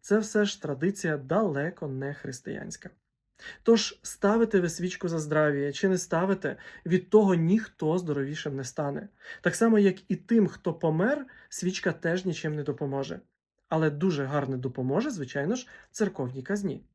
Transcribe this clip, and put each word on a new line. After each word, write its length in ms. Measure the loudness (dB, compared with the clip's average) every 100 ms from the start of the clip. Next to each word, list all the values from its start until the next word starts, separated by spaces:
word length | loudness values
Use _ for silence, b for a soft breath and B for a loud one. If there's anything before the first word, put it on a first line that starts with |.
це 180 | 2 0
все 260 | 2 0
ж 160 | 0 -2
традиція 560 | -8 -2 -2 -2 -4 -4
далеко 720 | 0 0 0 -2 -4 -6 -8
не 260 | -6 -8
християнська. 760 | -8 -12 -12 -10 -12 -12 -14 -18 _ _ _ _ _ B B
Тож, 360 | 4 4 4 -8
ставите 560 | -10 0 2 4 4 2
ви 100 | 2
свічку 400 | -2 -6 -4 -4
за 100 | -4
здравіє 540 | 0 2 2 2 -2
чи 160 | 0 2
не 80 | 2
ставите, 600 | 0 0 0 0 -2 -6 B B
від 240 | 0 0 6
того 260 | 6 6
ніхто 640 | 4 4 2 0 _ 0 0
здоровішим 580 | -2 -4 -4 -6 -6
не 80 | -6
стане. 460 | -8 -4 -4 -6 -12 B B B
Так 140 | -2
само, 240 | 2 4 6
як 320 | 6 2 _
і 40 |
тим, 320 | -6 2 4 4
хто 260 | 0 -6
помер, 520 | 0 0 2 2 0 -4 B B
свічка 420 | -4 -4 -2 -4
теж 340 | -2 -2 -2
нічим 300 | -2 -4 -4
не 80 | -4
допоможе. 560 | -4 -4 -4 -4 -6 -10 _ _ _ _ _
Але 200 | 0 0
дуже 360 | 2 0 0
гарно 320 | 0 -2 -2 -4
допоможе, 540 | -4 -4 0 0 -2
звичайно 440 | -6 -6 -4 -2
ж, 120 | -4 -6 B B
церковній 520 | -4 -4 -2 -6 -6
казні. 420 | -6 -4 -4 -6 -14